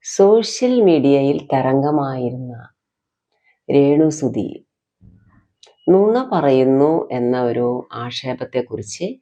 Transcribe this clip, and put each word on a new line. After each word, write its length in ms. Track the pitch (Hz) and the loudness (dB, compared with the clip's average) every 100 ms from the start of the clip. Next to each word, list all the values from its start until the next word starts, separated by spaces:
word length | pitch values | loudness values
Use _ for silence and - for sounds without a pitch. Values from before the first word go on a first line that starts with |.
| - | -8
സോഷ്യൽ 760 | - 196 226 220 - 247 247 | 2 4 4 0 -4 0 2
മീഡിയയിൽ 640 | 196 160 135 139 139 139 - | 4 4 4 2 2 -2 -2
തരംഗമായിരുന്ന 1200 | 135 131 135 143 151 139 131 123 123 127 117 117 _ _ _ _ _ _ _ _ _ - | -2 0 0 0 -2 -4 -6 -6 -8 -12 -16 -20 _ _ _ _ _ _ _ _ _ 0
രേണു 360 | 139 139 147 156 | 2 4 4 2
സുധി 560 | 151 127 117 85 - _ _ _ _ - _ _ _ _ _ _ _ - | 0 -4 -4 -8 -10 _ _ _ _ -20 _ _ _ _ _ _ _ 2
നുണ 400 | 185 208 233 254 | 4 4 0 -2
പറയുന്നു 760 | 180 143 131 131 135 147 160 - | 0 2 4 4 4 2 0 -2
എന്ന 300 | 123 120 127 | -4 -2 0
ഒരു 460 | 123 120 120 123 - | -2 -2 -2 -4 -10
ആക്ഷേപത്തെക്കുറിച്ച് 1120 | 117 120 123 127 127 127 127 123 107 101 - 180 262 | -12 -10 -10 -8 -8 -6 -6 -6 -10 -12 -10 -10 -10